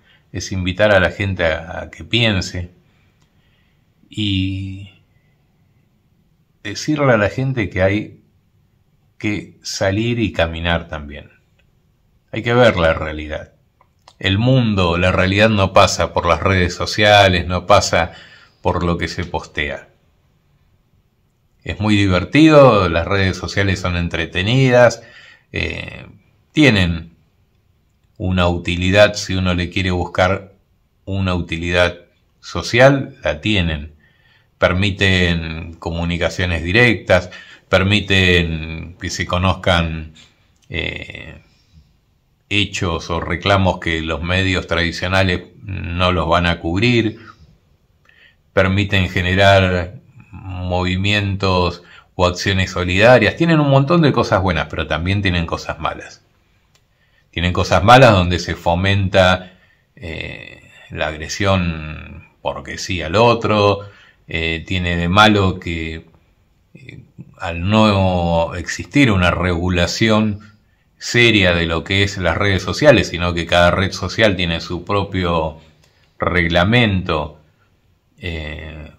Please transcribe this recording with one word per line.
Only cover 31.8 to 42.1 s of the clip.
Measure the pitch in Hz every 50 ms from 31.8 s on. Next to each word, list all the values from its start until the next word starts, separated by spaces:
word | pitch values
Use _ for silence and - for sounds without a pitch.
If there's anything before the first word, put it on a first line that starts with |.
| 90 85 - - - _ _ _ _ _ _ _
social, | - - - 87 85 - - 120 131 139 143 135 - - - - -
la | 78 76 76
tienen. | - 107 107 98 87 82 78 73 76 76 - _ _ _ _ _ _ _ _ _ _ _ _ _
Permiten | 95 90 90 90 101 101 95 - 101 95 92 92 90 87 87 82 82 80 80 80 82 82 82
comunicaciones | - - 85 82 85 85 85 87 82 87 82 - - 92 87 85 80 78
directas, | 87 92 117 123 120 107 - - - 95 90 - - - - - - - - _ _
permiten | 95 92 92 98 104 104 92 98 98 95 92 90 90 87 85 82 82 78 78 80 80 80 82 82 - -
que | - 85
se | - - 87
conozcan, | - - 90 92 95 92 92 - 98 90 85 82 82 80 80 80 78 78 - - _ _ _ _ _ _ _ _ -
eh, | - 82 80 80 - - - - - - - - - - - _ _ _ _ _ _ - _ _ _ _ _ _